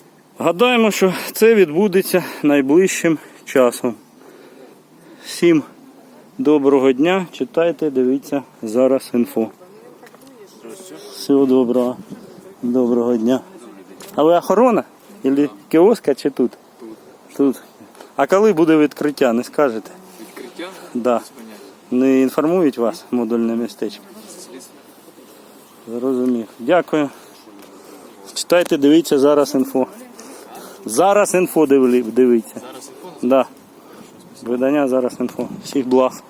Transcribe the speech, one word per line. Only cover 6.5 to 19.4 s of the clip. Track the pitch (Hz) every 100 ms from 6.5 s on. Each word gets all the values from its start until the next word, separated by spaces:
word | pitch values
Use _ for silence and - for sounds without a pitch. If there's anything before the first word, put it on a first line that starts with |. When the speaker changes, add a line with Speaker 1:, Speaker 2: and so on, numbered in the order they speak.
| 151 135 139 135
Speaker 1:
дня, | 127 165 190 175
читайте, | - 135 165 170 151 156
дивіться | 127 127 135 - 139 123 -
Зараз | 113 120 131 135 -
Інфо. | 120 117 113 107 - - - - - - - 262 240 196 - 117 - - - -
Всього | - - 139 131
доброго. | 131 120 123 123 123 - - - - - -
Доброго | 120 127 120 120 120 120
дня. | 117 127 - - - - - - -
А | -
ви | 156 175
охорона? | - 190 254 180 - _ - -
Ілі | 135 139 143 - -
кіоска, | 160 196 226 -
чи | 131 147
тут? | - 117 - _ -
Тут. | 113 107 - - - -
Тут. | 139 - - - - - - -
А | 139
коли | 190 220
буде | 160 160 156
відкриття, | 147 - 147 139 131
не | 117